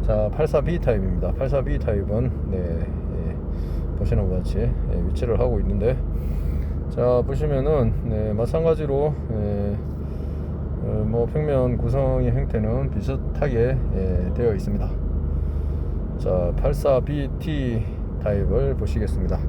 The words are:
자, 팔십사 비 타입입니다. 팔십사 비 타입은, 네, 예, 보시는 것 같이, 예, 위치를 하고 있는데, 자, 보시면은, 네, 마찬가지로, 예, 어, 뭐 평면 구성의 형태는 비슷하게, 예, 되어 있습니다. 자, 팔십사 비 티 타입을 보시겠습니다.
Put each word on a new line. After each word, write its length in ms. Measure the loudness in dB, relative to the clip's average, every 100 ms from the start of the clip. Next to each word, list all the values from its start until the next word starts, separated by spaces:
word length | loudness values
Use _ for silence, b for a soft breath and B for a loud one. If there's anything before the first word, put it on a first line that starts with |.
자, 260 | 2 2 2
팔십사 280 | 0 2 2
비 180 | 2 0
타입입니다. 540 | 2 2 2 0 0
팔십사 280 | 0 0 0
비 160 | 2 0
타입은, 540 | 0 0 0 0 0 -2 -2
네, 80 | -2
예, 1400 | -2 -2 -2 -4 -4 -4 -4 -4 -6 -4 -4 -4 -4 -2
보시는 320 | 0 2 2
것 80 | 0
같이, 200 | 0 0
예, 440 | 0 0 0 0 0
위치를 280 | 0 0 2
하고 220 | 2 2
있는데, 380 | 0 2 2 0 -2 B B B B B B B -4
자, 300 | 0 2 2 2
보시면은, 680 | 0 0 0 2 2 2 0 -2
네, 260 | -2 0
마찬가지로, 840 | 0 0 2 2 2 0 0 0 -2 -4
예, 420 | -2 0 0 -2 -2 B B B B B B B B -4 -4
어, 220 | -2 0 0
뭐 160 | 0 0
평면 520 | 0 0 2 2 2
구성의 540 | 2 2 2 2 2
형태는 600 | 2 0 0 0 0 0
비슷하게, 840 | -2 -2 -2 -2 0 0 2 2 2 0 0
예, 380 | 2 0 0
되어 200 | 2 2 2
있습니다. 540 | 0 0 0 0 -2 0 0 B B B B B B B -4 -4
자, 320 | 0 2 2 2
팔십사 440 | 0 2 2 2
비 280 | 2 -2 -2 -2
티 440 | -2 0 0 0 -2 B -4 -2
타입을 540 | 0 0 2 2 2 0
보시겠습니다. 640 | 0 0 0 0 0 0